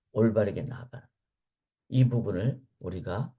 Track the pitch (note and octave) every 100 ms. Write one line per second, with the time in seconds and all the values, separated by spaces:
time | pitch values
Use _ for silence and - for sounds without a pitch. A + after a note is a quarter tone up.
0 | _ - A2+ G#2+ G2 G2 - - - -
1 | - _ _ _ _ _ _ _ - B2+
2 | B2+ B2 G#2 F2+ A2+ - - _ F#2 F2+
3 | F2+ F#2+ D#3+